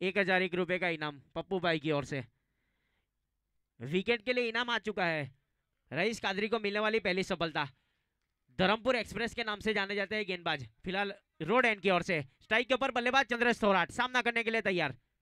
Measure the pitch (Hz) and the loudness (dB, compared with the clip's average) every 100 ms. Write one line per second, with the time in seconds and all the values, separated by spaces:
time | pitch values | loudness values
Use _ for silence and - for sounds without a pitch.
0 | 185 190 190 185 185 175 170 180 180 156 | -2 2 4 4 2 0 0 0 0 -2
1 | 151 139 - 165 - 190 175 160 156 143 | -6 -8 -10 -10 -4 0 2 2 2 0
2 | 131 139 120 _ _ _ _ _ _ _ | 0 -6 -8 _ _ _ _ _ _ _
3 | _ _ _ _ _ _ _ - 120 180 | _ _ _ _ _ _ _ -12 -2 -2
4 | 196 233 208 247 233 226 240 226 214 202 | 0 -2 0 -2 0 -2 -2 -2 -2 -2
5 | 170 160 139 - _ _ _ _ - 139 | 0 0 -4 -10 _ _ _ _ -10 -2
6 | 208 226 202 190 214 226 208 208 214 220 | -2 0 -2 -2 -2 -2 -2 0 0 0
7 | 196 185 180 175 165 151 143 _ _ _ | 0 -2 -2 -2 -2 -2 -4 _ _ _
8 | _ _ _ _ _ 123 185 226 226 247 | _ _ _ _ _ 0 2 2 2 0
9 | - 208 233 - 220 208 220 208 196 202 | -2 -4 -4 -4 -4 -2 -2 0 -2 -2
10 | 196 214 190 180 165 151 117 _ 185 190 | -2 -4 -4 -4 -2 -4 -6 _ -6 -2
11 | 202 - _ - 160 247 240 208 185 175 | -2 -6 _ -10 2 4 4 2 2 2
12 | 165 160 - _ - 220 254 254 269 247 | 2 -2 -2 _ -2 0 2 0 0 0
13 | 240 254 269 233 240 226 208 190 170 - | 2 2 2 2 2 4 4 4 2 -2
14 | 254 254 233 233 220 226 202 180 147 131 | 0 2 0 0 0 0 0 0 -2 -4
15 | _ _ | _ _